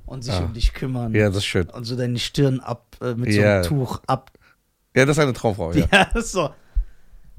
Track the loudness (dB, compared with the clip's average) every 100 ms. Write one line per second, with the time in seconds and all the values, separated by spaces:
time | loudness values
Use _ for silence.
0 | -16 -12 -4 -4 -4 0 0 0 -4 -4
1 | 0 2 2 2 -2 -2 -2 -6 -10 -6
2 | -4 -4 -4 0 2 0 -6 -12 _ -10
3 | -6 -4 0 4 4 4 2 -2 -2 -6
4 | -4 -4 -4 _ _ _ _ _ _ 2
5 | 2 4 0 0 -2 -2 -2 0 4 4
6 | 4 0 -4 -4 -4 -6 _ -4 -4 -8
7 | -20 -20 -20